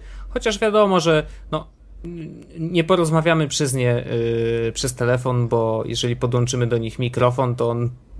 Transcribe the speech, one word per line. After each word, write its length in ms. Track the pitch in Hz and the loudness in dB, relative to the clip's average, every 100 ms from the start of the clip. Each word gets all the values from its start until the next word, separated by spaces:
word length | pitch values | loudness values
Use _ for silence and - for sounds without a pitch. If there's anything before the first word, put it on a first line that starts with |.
| - - - | -8 -16 -10
chociaż 300 | - 226 202 | -4 -2 0
wiadomo, 400 | 220 214 202 180 | 2 4 4 4
że 260 | 160 156 147 - - | 4 2 0 -10 -8
no, 160 | 156 - _ - - 170 | -8 -8 _ -20 -16 -14
n-, 380 | 170 156 - - 165 | -12 -12 -14 -16 -8
nie 240 | 160 175 | -2 0
porozmawiamy 640 | 160 180 160 160 160 160 147 | 4 2 4 2 4 2 0
przez 260 | - 143 | 0 0
nie, 320 | 131 123 120 123 117 117 117 113 117 113 | 2 2 0 0 -2 0 0 0 0 -2
y, 40 | |
przez 220 | - 131 123 | -2 -4 0
telefon, 520 | 120 127 127 123 117 | 0 2 2 0 2
bo 360 | 117 113 110 - | 2 2 0 -2
jeżeli 300 | 117 123 123 | -4 -2 -2
podłączymy 520 | 123 123 123 127 117 | 0 0 0 0 0
do 100 | 117 | 0
nich 220 | 113 - | -2 -4
mikrofon, 560 | 123 123 123 127 127 120 | -4 2 2 2 -2 0
to 140 | 117 | -2
on 200 | 120 120 - - | 0 -4 -6 -16